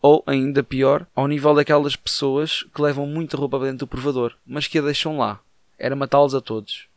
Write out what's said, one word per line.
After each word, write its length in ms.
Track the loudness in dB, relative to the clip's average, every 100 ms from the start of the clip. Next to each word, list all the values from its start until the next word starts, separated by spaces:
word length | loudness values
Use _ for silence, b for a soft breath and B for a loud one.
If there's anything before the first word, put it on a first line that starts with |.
Ou, 220 | 8 6 4
ainda 380 | -2 0 0
pior, 420 | -2 0 2 2 -2
ao 140 | -2 -2
nível 260 | 2 4
daquelas 400 | 4 4 2 2
pessoas 680 | -4 -6 -2 0 0 -2 -6 -8
que 80 | -2
levam 240 | -2 -2 -4
muita 300 | -6 -6 -4
roupa 200 | -2 -2
para 100 | -4
dentro 200 | -6 -8
do 20 |
provador, 460 | -4 -2 -2 -2 -6
mas 220 | -12 -8 -4
que 140 | -2
a 20 |
deixam 340 | 0 -2 -4 -2
lá. 220 | -4 -4 _ _ _ _
Era 160 | -6
matá-los 400 | -4 2 4 4
a 60 | 2
todos. 480 | -4 -8 -8 -14 -14